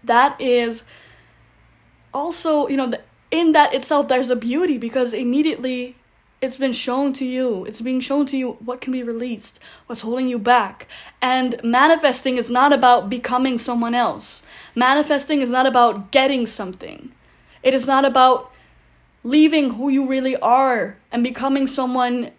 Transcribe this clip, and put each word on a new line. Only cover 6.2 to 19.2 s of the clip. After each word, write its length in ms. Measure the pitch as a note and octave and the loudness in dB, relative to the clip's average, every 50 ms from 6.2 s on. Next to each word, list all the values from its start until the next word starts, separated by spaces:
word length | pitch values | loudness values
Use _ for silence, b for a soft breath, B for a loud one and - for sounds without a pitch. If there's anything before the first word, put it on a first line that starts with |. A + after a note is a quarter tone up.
| _ _ _ _ | _ _ _ _
it's 160 | - C4 C4 | -6 -6 -4
been 160 | - C4+ C4 | -4 -4 -4
shown 400 | A#3 - - - B3 C4 C#4+ C#4 C4 | -2 -4 -4 -4 -2 0 0 -2 -2
to 100 | C4 C4 | -4 -6
you. 400 | B3+ B3+ B3+ C4 B3 G#3+ F#3 F#3+ | -4 -4 -2 -2 -2 -2 -4 -6
It's 160 | - A3 - | -10 -12 -8
being 180 | A#3 B3+ B3+ B3+ | -6 -4 -4 -4
shown 260 | B3 - C4+ D4 C#4+ | -2 -2 -2 -2 0
to 100 | C4+ C#4 | -2 -2
you 220 | C4+ C4 B3 - - - | -4 -4 -4 -8 -10 -10
what 160 | A3+ B3 B3+ | -10 -10 -8
can 120 | - C4 | -6 -6
be 100 | B3+ B3+ | -6 -4
released, 560 | B3 A#3 A#3 A3+ A#3+ B3+ A#3 A#3 - - - - B B B B B | -4 -6 -6 -6 -6 -8 -8 -10 -10 -16 -18 -18 B B B B B
what's 160 | _ A#3+ A3+ | _ -10 -8
holding 260 | - A3 A#3+ C4 C4 B3+ | -6 -4 -4 -2 -2 -2
you 100 | B3 A#3 | -2 -2
back. 480 | G3 A#3+ B3 B3 G#3 F#3+ - - - B B B B B B B | 2 4 4 4 2 -2 -8 -16 -20 B B B B B B B
And 400 | - B3+ B3+ C4 C4 B3 A#3 A#3 - | -2 0 0 0 0 -2 -4 -4 -2
manifesting 760 | A#3 A#3 B3 C#4 D#4 E4 D#4+ D#4+ C#4 B3+ - - C4 B3+ B3+ | 0 2 4 6 4 4 4 2 0 0 0 -4 -2 -2 -2
is 100 | A3+ - | -4 -2
not 240 | A#3+ B3 C4+ D4 | 2 2 4 4
about 380 | C#4+ B3+ C4 B3 B3 A#3 G3 G3+ | 4 6 6 6 6 4 2 -4
becoming 480 | B3 A#3+ - - B3 B3+ C4 C4+ B3+ A#3 | -8 -6 -4 -4 -2 0 0 0 -2 -4
someone 340 | - - B3 A#3 A#3 A#3 | -4 -4 -4 -4 -4 -2
else. 520 | A#3 B3 A#3+ F#3+ - - - - - - B B B B B B B | -2 -2 -2 -2 -4 -6 -12 -14 -14 -16 B B B B B B B
Manifesting 680 | A#3 B3 B3+ C4+ D4 D4 D4+ D4+ C#4 C#4 - D#4 C#4+ | 0 2 4 4 2 2 2 0 -2 0 -2 -2 -2
is 80 | C4 A#3+ | 0 0
not 160 | A#3+ B3+ B3+ | 0 2 2
about 460 | C4+ A#3+ B3 A#3+ A#3 G#3 G3+ G3 - | 4 4 4 4 4 2 -2 -10 0
getting 340 | - B3 C4 C4+ C#4 B3+ A#3+ | 2 2 2 4 0 0 -4
something. 640 | A3 - - G3+ F#3 F3+ - - - - - - B3+ _ b b b b b b b b b - | -4 -6 -10 -10 -12 -12 -14 -18 -18 -18 -18 -20 -20 _ b b b b b b b b b -2
It 100 | B3+ C4+ | 0 0
is 140 | C4 A#3 C4 | 0 0 2
not 160 | C4+ C4 C#4 | 2 2 2
about 480 | C#4 A#3+ C4 B3+ C4 C4 B3+ - - b b b b b b b b b b b b _ _ | 2 4 6 6 6 6 2 -2 -10 b b b b b b b b b b b b _ _